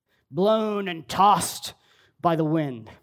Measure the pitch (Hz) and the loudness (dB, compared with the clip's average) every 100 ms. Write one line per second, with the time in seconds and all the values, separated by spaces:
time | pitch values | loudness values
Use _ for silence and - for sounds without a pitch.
0 | _ _ _ 143 196 220 214 208 196 165 | _ _ _ -2 2 2 0 -4 -6 -8
1 | 151 - 202 185 - - - - _ _ | -8 2 4 4 0 -8 -12 -16 _ _
2 | _ _ 175 160 156 160 143 123 110 - | _ _ 0 2 2 0 -2 -8 -16 -20